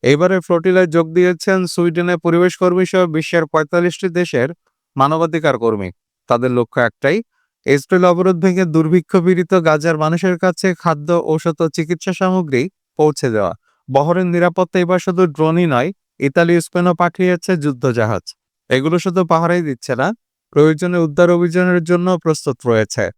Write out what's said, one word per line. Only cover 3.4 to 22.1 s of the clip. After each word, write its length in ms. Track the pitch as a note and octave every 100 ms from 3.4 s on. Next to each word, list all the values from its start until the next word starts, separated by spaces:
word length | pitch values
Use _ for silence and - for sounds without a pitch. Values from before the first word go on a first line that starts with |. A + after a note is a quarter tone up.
| D#3+
পঁয়তাল্লিশটি 600 | D#3+ D3+ F3 F3 - F#3+
দেশের 400 | E3+ F3 C3+ B2 E3+ _ _ _ -
মানবাধিকার 600 | C3+ D#3+ E3 E3 D3+ B2
কর্মী। 320 | A#2 G#2+ F#2+ - _ _ _
তাদের 220 | A#2+ B2+
লক্ষ্য 280 | B2 A#2+ -
একটাই, 360 | A#2 _ C#3 F#3+ A3+ _ _ _ -
ইসরায়েল 400 | C#3 - F#3 F3+
অবরোধ 320 | F3 F#3 F3+
ভেঙে 260 | F#3+ F3+ F3+
দুর্ভিক্ষ 460 | D#3 D#3 F3+ D#3+ F#3+
পীড়িত 360 | E3+ F3+ F3
গাজার 420 | F#3+ D#3+ D#3 D#3+ D#3
মানুষের 380 | D#3 E3+ F#3+ F3
কাছে 300 | F#3 F3 F#3+ F3
খাদ্য, 340 | F3 D#3 D3 F3 -
ঔষধ 320 | D#3 E3+ D#3+
ও 60 | E3
চিকিৎসা 440 | E3 D#3 F3 -
সামগ্রী 480 | F3+ F#3 F#3 D#3+ C3 E3 _ _ -
পৌঁছে 280 | D#3 D3 C3
দেওয়া। 240 | G#2+ F#2+ - _ _ -
বহরের 360 | C3 D3 F3 F3+
নিরাপত্তা 520 | E3+ F3 E3+ F3+ F#3+
এবার 200 | F3 F3+
শুধু 240 | - F3 F3+
ড্রোনই 420 | C#3+ D#3 E3 F3
নয়, 220 | B2+ D3 G3 _ _
ইতালি, 360 | C#3 F3 E3+ E3+
স্পেনও 320 | E3 F3 F3 E3+
পাঠিয়েছে 560 | F3 - F3+ F3 - F#3
যুদ্ধজাহাজ। 680 | D3 B2+ C3+ A#2+ A2 G2+ - - _ _ _
এগুলো 260 | C3 C#3+ F3
শুধু 220 | F#3+ F3+ E3+
পাহারাই 360 | E3 E3+ F3
দিচ্ছে 320 | D#3 B2+ - B2
না, 120 | D3 A3+ _ _ _
প্রয়োজনে 440 | C#3+ D3+ D#3 F3+ F3
উদ্ধার 320 | E3 D3 F3
অভিযানের 500 | F3 F3 E3+ F3+ F3+
জন্য 240 | E3 F3 F3+